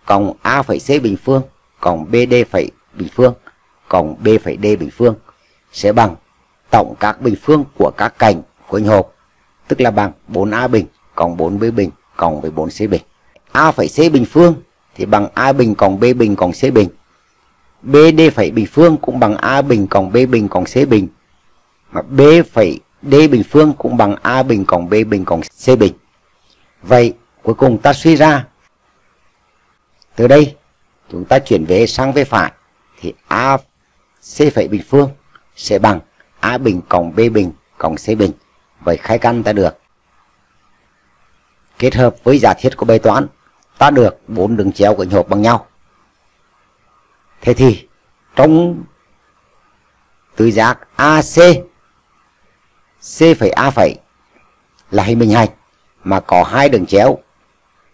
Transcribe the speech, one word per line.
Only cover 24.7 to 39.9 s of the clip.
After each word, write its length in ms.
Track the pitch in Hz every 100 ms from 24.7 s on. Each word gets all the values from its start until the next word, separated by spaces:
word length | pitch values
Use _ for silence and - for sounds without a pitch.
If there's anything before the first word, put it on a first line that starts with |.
| 90 85
B 60 | 104 110
bình 160 | 104
cộng 180 | 87 85
C 360 | 76 - - 127
bình. 140 | 98 - _ _ _ _ _ _ _ _
Vậy 320 | - 123 120 - _ _
cuối 120 | -
cùng 240 | 113 135 110
ta 140 | 139
suy 240 | 143 165 156
ra, 300 | 156 139 - _ _ _ _ _ _ _ _ _ _ _ _ _ _ _ _ -
từ 120 | 123
đây 280 | 143 143 - _ _ _ _ _
chúng 140 | -
ta 140 | 90 135
chuyển 260 | - 101
về 220 | 80 90 113
sang 260 | - 131
về 120 | 139
phải 280 | 135 113 80 - _ _ _ _
thì 140 | 90 - -
A 280 | 104 131 139 - _ _ _ _ _ - -
C 160 | 147
phẩy 140 | 117 92
bình 140 | 101 -
phương 220 | 139 139 139 _ _ _ -
sẽ 220 | - 98
bằng 220 | 107 92 - _ _ _
A 180 | 107 127
bình 220 | 131 90 -
cộng 260 | 92 85
B 60 | 85 117
bình 200 | 110 90 - _ -
cộng 180 | 80 80
C 100 | - 107
bình. 140 | 95 - _ _ _ _
Vậy 160 | - 120
khai 220 | - 110
căn 240 | 120 120
ta 100 | 110
được. 260 | 104 87 - _